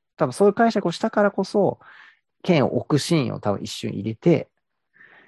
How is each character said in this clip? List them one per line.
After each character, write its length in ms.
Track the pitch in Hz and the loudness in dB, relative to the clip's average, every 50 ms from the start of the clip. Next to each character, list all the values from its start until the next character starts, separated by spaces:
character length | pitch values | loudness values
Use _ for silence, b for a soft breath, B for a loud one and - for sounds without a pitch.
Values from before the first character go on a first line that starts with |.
| _ _ _ | _ _ _
多 100 | - 156 | -4 -4
分 60 | 127 | -2
そ 120 | 131 - 202 | 2 2 2
う 40 | 208 | 4
い 20 | |
う 20 | 196 | 4
解 180 | - 233 226 | 4 2 2
釈 160 | - 208 - 175 | 2 0 -2 -4
を 40 | |
し 60 | 165 - | -4 -4
た 120 | - 226 | -6 -2
か 120 | - 214 | 0 0
ら 80 | 202 202 | 0 2
こ 140 | - - 190 | 0 -2 -4
そ、 340 | - - 208 185 135 - b b b b b b b b b b _ _ _ | -2 0 0 0 0 0 b b b b b b b b b b _ _ _
剣 220 | - 180 175 147 120 | 0 2 2 4 2
を 120 | - - | 2 0
置 100 | 120 - | -2 -2
く 120 | - 151 135 | 0 0 0
シ 180 | - - 170 | 0 0 0
ー 160 | 156 123 107 | 0 0 -2
ン 20 | 101 | -4
を 60 | 98 | -4
多 120 | - 107 | -4 -4
分 100 | 98 - | -4 -4
一 80 | - 107 | -6 -10
瞬 200 | - - - 107 | -10 -10 -8 -8
入 120 | 98 101 | -8 -6
れ 120 | 101 110 113 | -6 -8 -8
て、 340 | - - 170 160 - - - _ _ _ _ _ _ _ _ b b b b b b b | 0 2 2 2 2 0 -4 _ _ _ _ _ _ _ _ b b b b b b b